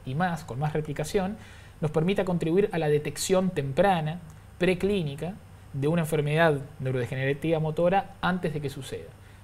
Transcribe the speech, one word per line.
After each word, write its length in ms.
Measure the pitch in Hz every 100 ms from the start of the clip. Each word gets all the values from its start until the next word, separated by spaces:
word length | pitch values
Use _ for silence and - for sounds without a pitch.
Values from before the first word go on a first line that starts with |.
| 131
y 100 | 135
más, 300 | 180 165 -
con 120 | 127
más 120 | 151
replicación, 640 | 151 151 139 156 208 185 220 - - - -
nos 100 | 151
permita 320 | 160 165 208
contribuir 460 | 190 175 165 180 208
a 60 | 170
la 100 | 151
detección 640 | 147 151 - - 185 190
temprana, 720 | 165 139 131 202 175 151 175 - - - -
preclínica, 760 | 175 180 196 202 147 139 165 214 - - -
de 140 | 139 143
una 160 | 170
enfermedad 560 | 156 156 147 151 170 139 135 -
neurodegenerativa 800 | 131 127 117 131 135 143 156 160
motora 560 | 156 156 175 190 190 -
antes 320 | 170 180 175
de 80 | 147
que 80 | 143
suceda. 400 | 139 127 90 82 - - -